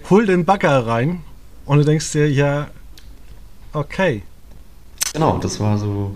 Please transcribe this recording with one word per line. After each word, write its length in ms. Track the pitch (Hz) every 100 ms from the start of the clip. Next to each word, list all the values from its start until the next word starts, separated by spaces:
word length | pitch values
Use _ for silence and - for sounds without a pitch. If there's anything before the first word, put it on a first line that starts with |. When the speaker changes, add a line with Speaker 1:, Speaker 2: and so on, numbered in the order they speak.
| -
Speaker 1:
hol 160 | 190 220
den 180 | 180
Bagger 420 | 175 196 175 139 113
rein“, 340 | 117 139 175 - - - -
und 140 | - 147
du 60 | 147
denkst 260 | 156 -
dir, 180 | 151 151
„Ja, 380 | 139 143 143 147 - - - - - - - - - -
okay.“ 500 | 151 143 - 185 107 - - - - - - - - -
Speaker 2:
Genau, 240 | 151 156 92
das 200 | - -
war 180 | 107 104
so, 340 | 104 101 98